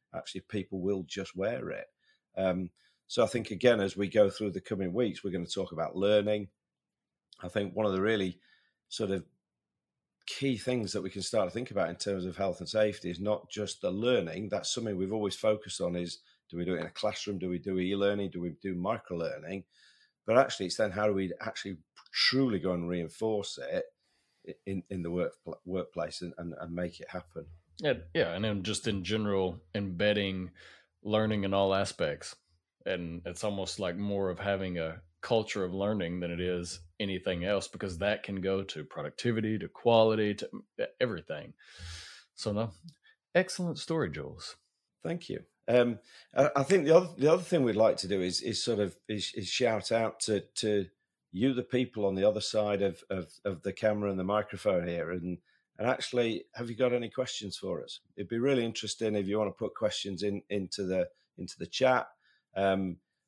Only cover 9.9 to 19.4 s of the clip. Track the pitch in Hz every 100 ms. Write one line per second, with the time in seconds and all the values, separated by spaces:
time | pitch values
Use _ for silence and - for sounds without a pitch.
9.9 | _ _ _ - - 139 113 - 123 101
10.9 | 107 90 98 90 110 90 110 123 98 82
11.9 | 85 - 95 90 85 98 90 85 107 107
12.9 | 95 92 87 101 104 - 104 101 - 101
13.9 | 95 120 120 82 82 104 98 - 123 113
14.9 | 92 95 110 101 - 110 107 98 - 90
15.9 | 87 87 - _ _ _ 85 87 87 78
16.9 | - 104 - - 95 90 87 98 92 92
17.9 | 98 101 101 98 85 87 78 98 90 92
18.9 | 113 - 85 82 65